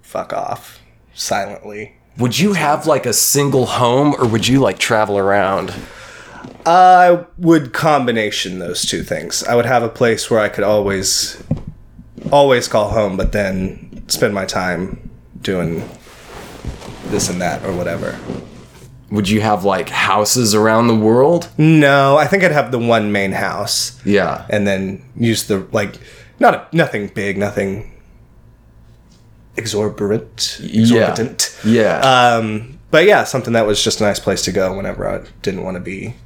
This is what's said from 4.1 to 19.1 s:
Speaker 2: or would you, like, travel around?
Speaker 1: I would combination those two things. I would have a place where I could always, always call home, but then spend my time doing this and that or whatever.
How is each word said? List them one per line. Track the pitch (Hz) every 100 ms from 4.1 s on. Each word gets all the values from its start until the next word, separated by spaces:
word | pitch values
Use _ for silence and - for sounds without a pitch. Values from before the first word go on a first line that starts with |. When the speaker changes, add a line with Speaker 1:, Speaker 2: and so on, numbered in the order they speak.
| 139
Speaker 2:
or | 123
would | 110 98
you, | 135
like, | 120 92
travel | - 113 107 101
around? | 98 101 95 95 92 95 - - - - - - - - -
Speaker 1:
I | 175 185 185 180 175 175 -
would | 170 165 131
combination | - 160 147 123 113 104 - 98 90
those | 87 87
two | - 87
things. | 78 82 - -
I | -
would | 120 117
have | 127
a | 117
place | - 120 110 -
where | 113
I | 104
could | -
always, | 101 107 101 98 92 - - - - - - - - - - - -
always | 143 143 123 -
call | 113 104
home, | 110 104 95
but | 92
then | 107 98 95 92 - - - -
spend | - 120
my | 101 95
time | - 90 87 95 - - - - -
doing | - 92 82 85 - - - - - - - - - - - - -
this | 104 -
and | 90
that | 87 73
or | 90
whatever. | 90 87 85 82 - - - - - - - - - -